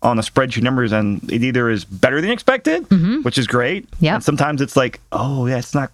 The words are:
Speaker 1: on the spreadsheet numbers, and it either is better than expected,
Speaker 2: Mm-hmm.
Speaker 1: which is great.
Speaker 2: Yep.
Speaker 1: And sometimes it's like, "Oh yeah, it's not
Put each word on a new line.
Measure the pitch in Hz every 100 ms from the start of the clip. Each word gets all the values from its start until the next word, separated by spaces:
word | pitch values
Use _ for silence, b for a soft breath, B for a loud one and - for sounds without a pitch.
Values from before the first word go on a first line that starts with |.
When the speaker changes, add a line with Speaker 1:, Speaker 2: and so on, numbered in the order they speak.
Speaker 1:
on | 120 117
the |
spreadsheet | 107 - 131 117
numbers, | 120 131 120
and | 107 104 101 -
it | 117
either | 127 123 117
is | 110 87
better | 95 127 139
than | 180
expected, | 247 - 262 302 330 294
Speaker 2:
Mm-hmm. | 190 170 269
Speaker 1:
which | 123 143
is | 117
great. | 123 123 165 - -
Speaker 2:
Yep. | 156 220
Speaker 1:
And |
sometimes | 139 147 147 147
it's | 135 -
like, | 123 - _
"Oh | - 123 139 123
yeah, | 127
it's | 120
not | 143 135